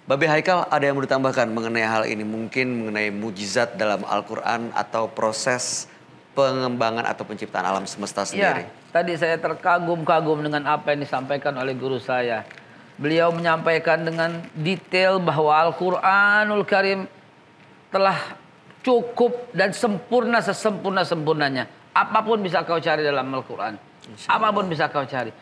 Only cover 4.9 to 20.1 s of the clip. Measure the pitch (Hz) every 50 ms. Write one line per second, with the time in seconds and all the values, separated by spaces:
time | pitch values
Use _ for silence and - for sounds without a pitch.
4.9 | - 113 113 107 - 117 110 110 110 - - 135 127 123 - - - - - -
5.9 | - - - - - - - - - 139 139 131 131 131 127 127 123 120 113 113
6.9 | 113 117 - - 107 - 107 92 110 98 110 98 - 95 90 90 98 98 98 95
7.9 | - - 98 98 - 101 98 - - 196 202 175 139 127 - - - - - -
8.9 | - 165 180 175 170 156 170 165 165 160 165 165 160 156 - 185 175 180 170 170
9.9 | 175 165 156 180 170 160 160 151 160 151 151 151 147 147 143 135 147 147 147 147
10.9 | 147 143 143 - - 131 131 131 143 139 - 147 139 127 127 135 131 123 127 131
11.9 | 131 120 113 - 131 123 123 120 113 107 107 - - - - - - - - -
12.9 | - - 143 147 160 165 165 170 170 165 170 170 160 160 160 165 165 160 160 170
13.9 | 156 160 165 165 165 165 165 170 170 170 170 - - 156 151 180 190 180 - -
14.9 | - 185 185 190 190 190 180 165 147 156 156 147 151 156 165 170 160 - 180 185
15.9 | 185 - - 190 190 202 202 202 208 208 214 208 208 208 190 - 208 190 196 196
16.9 | 196 190 185 - - - - - - - - - - - - - - - - _
17.9 | - 190 196 190 180 147 - - - - - - - - - - - - - 254
18.9 | 247 233 - - - - 240 240 - - - - - 165 190 202 175 - - 226
19.9 | 208 175 - -